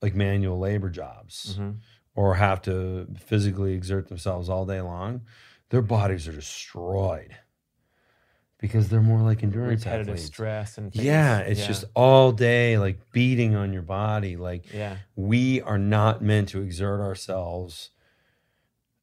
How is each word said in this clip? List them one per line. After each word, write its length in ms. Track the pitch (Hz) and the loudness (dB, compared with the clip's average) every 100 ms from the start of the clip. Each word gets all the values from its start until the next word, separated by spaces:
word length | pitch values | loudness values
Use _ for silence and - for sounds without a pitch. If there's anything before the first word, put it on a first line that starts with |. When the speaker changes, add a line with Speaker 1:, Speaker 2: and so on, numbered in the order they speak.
Speaker 1:
like, 120 | 107 | -4
manual 460 | 95 101 98 95 90 | 0 0 0 0 -2
labor 300 | 95 104 92 | -2 -2 -4
jobs 640 | 85 67 55 - - - 98 | -8 -12 -16 -18 -16 -12 -10
Speaker 2:
Mm-hmm. 140 | 101 110 - _ _ - | -10 -10 -16 _ _ 0
Speaker 1:
or 200 | 98 92 | 2 4
have 260 | 101 95 | 2 0
to 440 | - 92 92 92 92 92 | -4 -4 -4 -8 -10 -14
physically 560 | - 107 101 95 98 92 | -2 0 0 0 -2 -4
exert 340 | 90 95 - | -4 -6 -6
themselves 400 | 87 98 90 87 | -8 -6 -6 -4
all 160 | 92 95 | -4 -4
day 160 | 95 | -6
long, 400 | 90 87 101 123 113 - - _ _ | -6 -8 -8 -10 -14 -20 -20 _ _
their 120 | 127 | 0
bodies 460 | 110 110 101 92 80 | 2 2 0 -2 -6
are 60 | |
destroyed 1040 | 76 73 - - - 87 98 95 78 - - _ _ _ _ _ _ _ _ _ _ _ _ | -12 -14 -16 -14 -10 -4 -2 -2 -4 -10 -20 _ _ _ _ _ _ _ _ _ _ _ _
because 300 | 107 113 101 | -2 0 2
they're 120 | 113 | 4
more 200 | 110 113 | 4 4
like 220 | 110 110 | 4 2
endurance 420 | 107 107 123 113 110 | 0 -2 -2 -2 -2
Speaker 2:
Repetitive 300 | 113 101 87 | -4 -4 -6
Speaker 1:
athletes. 100 | 80 | -8
Speaker 2:
stress 520 | - 110 107 104 - | -8 -8 -6 -8 -10
and 120 | 101 | -10
things. 140 | 107 135 | -2 2
Speaker 1:
Yeah, 340 | 156 147 104 | 4 4 2
it's 200 | 98 104 | 0 -2
Speaker 2:
Yeah. 80 | 104 | -2
Speaker 1:
just 180 | 101 - | -4 0
all 380 | - 127 131 131 | 6 8 10 8
day, 480 | 110 120 120 120 110 | 6 4 4 4 4
like, 320 | 98 95 - | 2 -2 -2
beating 440 | 117 127 123 113 104 | 2 2 4 2 2
on 160 | 98 | 0
your 120 | 92 | -4
body. 520 | 85 95 107 107 98 87 | -6 -4 -2 -2 -4 -6
Like, 380 | 90 90 - | -8 -8 -10
Speaker 2:
Yeah. 240 | 107 104 95 - - | -10 -8 -10 -12 -6
Speaker 1:
we 460 | 98 120 127 131 | 0 2 2 0
are 160 | - 101 | 0 0
not 460 | 101 107 107 110 | 2 4 4 2
meant 260 | 104 107 95 | 2 2 0
to 120 | 95 | -4
exert 360 | 98 87 101 101 | -6 -4 -4 -4
ourselves 920 | 101 92 - 95 87 87 90 82 - _ _ _ _ _ _ _ _ _ _ _ | -6 -8 -8 -6 -6 -8 -10 -14 -20 _ _ _ _ _ _ _ _ _ _ _